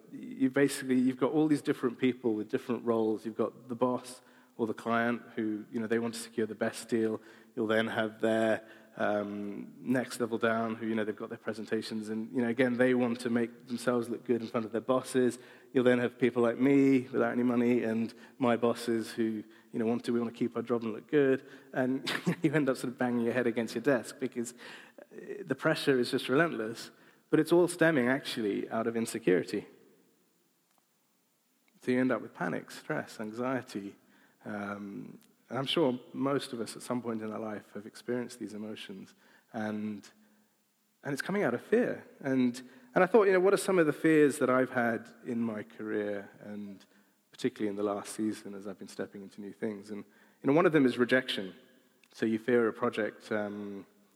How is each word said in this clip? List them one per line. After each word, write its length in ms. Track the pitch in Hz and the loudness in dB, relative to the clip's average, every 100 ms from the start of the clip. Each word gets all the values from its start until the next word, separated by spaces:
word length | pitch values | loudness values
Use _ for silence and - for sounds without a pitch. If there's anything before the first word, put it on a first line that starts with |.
| - | -6
you 380 | - - - 135 | -16 -14 -2 0
basically, 460 | 135 143 - 131 127 | 4 2 0 0 2
you've 220 | 127 127 | 2 2
got 140 | 131 | 0
all 160 | 151 156 | 2 4
these 140 | 147 | 2
different 360 | - 139 131 117 | 0 -2 -2 0
people 360 | 131 123 120 | 0 2 0
with 140 | 107 104 | 0 -2
different 340 | 123 - 117 | -4 -2 -2
roles. 400 | 117 113 110 104 | 0 2 2 0
You've 120 | 113 107 | -4 -2
got 320 | 110 - - | -4 -4 -12
the 60 | |
boss 460 | 117 127 123 - - - - _ - | -2 0 -2 -6 -16 -20 -20 _ -4
or 100 | 110 | -4
the 80 | |
client 480 | 110 117 117 117 117 - - | -2 -2 0 0 -2 -6 -6
who, 280 | 110 107 107 | -4 -4 -6
you 100 | 117 | -6
know, 60 | 107 | -2
they 120 | 117 | 0
want 160 | 117 | -2
to 60 | 113 | -6
secure 260 | - - 107 | -8 -4 -4
the 80 | |
best 340 | 104 113 - - | -2 -4 -4 -2
deal. 320 | 117 110 110 - - - | 0 0 -2 -8 -20 -14
You'll 120 | - 107 | -6 0
then 200 | 110 113 | 2 2
have 340 | 110 110 110 | -2 -4 0
their, 420 | 113 110 113 104 - - - - | 0 2 2 0 -4 -20 -18 -4
um, 720 | 107 104 101 104 104 101 - - | 0 0 -2 -6 -8 -10 -12 -10
next 400 | - 127 117 - | -2 -2 -2 -4
level 160 | 117 113 | -4 0
down 380 | 113 110 113 | 0 2 -2
who, 120 | 110 113 | -4 -2
you 80 | |
know, 100 | 110 | -2
they've 120 | 107 101 | -2 -4
got 120 | 113 | -8
their 100 | 113 | -8
presentations 720 | - 110 104 110 110 110 107 | -8 -8 -4 -4 -4 -6 -6
and, 220 | 110 110 | -6 -4
you 80 | 131 | -2
know, 60 | 117 | -2
again, 280 | 117 127 120 | 2 2 4
they 160 | 127 | 2
want 280 | 123 123 117 | 4 2 0
to 100 | 123 | 0
make 360 | 117 117 - - | 0 0 -6 -10
themselves 440 | 120 - 123 113 | -4 0 0 -2
look 140 | 113 | -6
good 180 | - 117 | 0 -2
in 60 | 113 | 0
front 180 | 123 107 | -4 -4
of 60 | |
their 80 | 110 | -4
bosses. 580 | 107 127 127 131 123 117 - - - | 0 0 2 2 2 0 -10 -20 -4
You'll 120 | 135 | 2
then 140 | 123 123 | 4 4
have 180 | 123 - | 2 0
people 240 | 123 120 | 0 4
like 160 | 117 117 | 2 4
me 500 | 131 139 135 135 120 | 4 6 6 4 2
without 200 | 117 117 | 0 0
any 100 | 117 | 2
money 420 | 123 120 120 120 | 2 4 4 4
and 280 | 113 110 113 - - - | 2 0 -2 -6 -20 -2
my 180 | 123 117 | 2 4
bosses 560 | 117 117 - 113 110 | 2 0 0 -2 -2
who, 300 | - 113 110 - - _ | -2 -2 -2 -8 -18 _
you 60 | 120 | -2
know, 80 | 113 | 0
want 180 | 120 | 0
to, 80 | 127 | 0
we 80 | 120 | -2
want 120 | 117 | -2
to 60 | 113 | -2
keep 180 | 120 117 | -4 -4
our 60 | |
job 200 | 117 117 | -2 -2
and 100 | 113 | -2
look 180 | 107 - | -8 0
good. 320 | 151 135 131 - - - | 4 4 4 -2 -20 -8
And 380 | - 127 135 - - - | -2 0 -2 -4 -2 -2
<laughs> 160 | - | 0
you 100 | 160 | 0
end 160 | 156 135 | 2 0
up 80 | 127 | 0
sort 160 | 131 | -6
of 60 | 120 | -4
banging 260 | 123 120 | -2 0
your 80 | 117 | 0
head 140 | 123 120 | 0 0
against 280 | 113 110 | 0 -2
your 80 | 120 | -2
desk 340 | 120 127 - - | 2 0 -2 -8
because, 320 | 127 123 117 - - - - - | -6 -6 -8 -10 -18 -20 -20 -20
uh, 440 | - - - - - | -20 -18 -14 -12 -6
the 80 | |
pressure 440 | 131 156 156 - 131 | -2 0 2 2 2
is 120 | 123 | 2
just 180 | 131 - | -2 0
relentless. 600 | 131 165 113 110 117 - - - _ _ | 2 2 0 -6 -8 -14 -20 -20 _ _
But 80 | 151 | 2
it's 120 | 156 | 6
all 160 | 170 170 | 6 4
stemming 400 | 175 160 156 120 | 4 4 6 4
actually 600 | 135 - - 107 101 - | 2 -2 -2 0 0 -2
out 180 | 117 113 | -2 -2
of 80 | 117 | -2
insecurity. 720 | 113 110 - 180 - 104 - - _ _ _ _ _ _ _ _ _ _ _ _ _ _ _ _ _ _ _ _ | -4 -2 2 2 2 -6 -8 -16 _ _ _ _ _ _ _ _ _ _ _ _ _ _ _ _ _ _ _ _
So 100 | - | -2
you 80 | 127 | 2
end 120 | 127 | 2
up 80 | 113 | 0
with 140 | 110 | -4
panic, 360 | - - 101 - | -6 -4 -4 -8
stress, 480 | - - 151 - - | -12 -6 -6 -6 -10
anxiety. 760 | 107 110 127 131 120 107 98 - _ _ _ _ | -10 -6 -4 -4 -6 -10 -10 -14 _ _ _ _
Um, 720 | 113 104 101 101 101 101 107 - _ _ _ | -12 -8 -8 -8 -10 -12 -14 -18 _ _ _
and 100 | 120 | -6
I'm 80 | 135 | -2
sure 320 | - 147 127 - | 0 2 0 -6
most 400 | 131 135 139 - | -4 -2 -2 -2
of 80 | 117 | -8
us 160 | 104 117 | -8 -10
at 60 | |
some 200 | - 123 | -6 -6
point 200 | 117 113 | -4 -6
in 100 | 110 | -6
our 60 | 107 | -8
life 260 | 110 104 - | -8 -10 -12
have 100 | 104 | -16
experienced 540 | 107 - - 123 117 - | -16 -12 -6 -6 -6 -10
these 160 | 104 | -10
emotions. 600 | 107 110 110 - 98 92 _ _ _ _ | -10 -10 -12 -12 -14 -16 _ _ _ _
And, 560 | 117 107 107 107 104 - _ _ _ _ _ _ _ _ _ | -6 -6 -4 -6 -8 -14 _ _ _ _ _ _ _ _ _
and 100 | 135 | -8
it's 100 | 139 | -6
coming 200 | - 196 | -4 0
out 120 | 156 | 0
of 60 | 120 | -2
fear. 440 | - 226 185 - - - | 0 0 0 -4 -10 -10
And, 380 | 143 131 123 120 - - - | -2 2 2 0 -10 -20 -4
and 80 | - | 2
I 40 | 180 | 6
thought, 200 | 240 202 | 6 6
you 60 | |
know, 80 | 185 | 6
what 120 | 190 | 6
are 60 | 196 | 4
some 200 | - 185 | 4 4
of 80 | 156 | 4
the 60 | |
fears 460 | 143 160 156 147 123 | 4 4 8 6 6
that 100 | 123 | 4
I've 220 | 127 131 | 4 2
had 380 | 127 117 117 - - - | 2 0 0 -6 -12 -6
in 140 | 117 | -4
my 240 | 117 107 | -2 -4
career 640 | 104 - 107 107 104 101 98 - | -10 -10 -4 -2 -2 -4 -8 -16
and 400 | 104 104 101 95 - _ _ _ _ | -14 -12 -12 -16 -20 _ _ _ _
particularly 360 | - 127 - 107 | -6 -4 -2 -4
in 60 | |
the 80 | 98 | -2
last 320 | 104 101 - | -2 -4 -8
season 400 | - 110 101 101 | -4 -4 -4 -10
as 140 | 101 101 | -12 -12
I've 100 | 95 | -14
been 100 | 104 | -14
stepping 340 | - 101 104 | -10 -10 -12
into 180 | 95 - | -16 -14
new 120 | 101 | -16
things? 380 | - 113 104 104 | -8 -8 -8 -10
And, 140 | 104 101 _ _ _ | -14 -14 _ _ _
you 80 | 139 | 0
know, 20 | |
one 140 | 147 180 | 4 4
of 60 | |
them 140 | 156 131 | 6 4
is 120 | 117 | 4
rejection. 540 | 120 127 123 - 95 85 - _ _ _ _ | 4 4 2 -4 -8 -12 -20 _ _ _ _
So 140 | - 113 | -4 -2
you 120 | 110 | -2
fear 300 | 110 120 113 | 2 2 2
a 40 | |
project, 580 | 107 120 113 104 - - | 0 -4 -2 -4 -8 -6
um, 520 | 107 104 104 101 98 90 _ _ | -4 -4 -8 -10 -12 -16 _ _